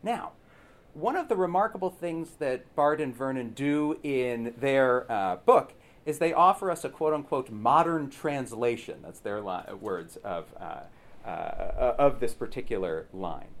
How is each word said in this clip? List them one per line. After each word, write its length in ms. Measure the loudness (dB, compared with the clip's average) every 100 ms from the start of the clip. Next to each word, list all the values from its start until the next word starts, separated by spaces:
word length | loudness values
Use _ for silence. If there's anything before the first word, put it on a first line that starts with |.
Now, 300 | -4 -4 -6 -14 _ -20 -20 -20 _
one 220 | -4 -2 0
of 140 | 0
the 80 | 2
remarkable 520 | 2 4 2 0 -4
things 460 | -4 -4 -4 -6 -4
that 380 | -2 -2 -4 2
Bard 240 | 2 4
and 160 | -2 -2
Vernon 380 | -2 -2 -4
do 440 | -2 0 2 2 -2
in 500 | -2 0 0 0 -4 -2
their, 520 | 2 4 6 4 2
uh, 280 | -2 0 0
book 360 | 6 6 4 -14 -20 -12 -6
is 140 | 0
they 140 | 2
offer 360 | 6 6 4 -2
us 140 | -2
a 60 | -6
quote-unquote 600 | -2 0 0 -2 -4 -4
modern 600 | -2 4 4 4 0 -4
translation, 920 | -6 -4 -4 -6 -2 0 0 -6 -14
that's 180 | -14 -10
their 200 | -6 -6
li-, 340 | -4 -6 -8 -10
words, 380 | -6 -6 -8 -12
of, 360 | -8 -8 -8 -14
uh, 240 | -12 -12 -14 -20 -20 -14 -10
uh, 680 | -8 -6 -4 -2 0 0 4
of 220 | 4 4
this 140 | -2
particular 720 | -2 -6 -6 -4 -2 -2 -4 -8
line. 420 | -8 -8 -8 -12 -16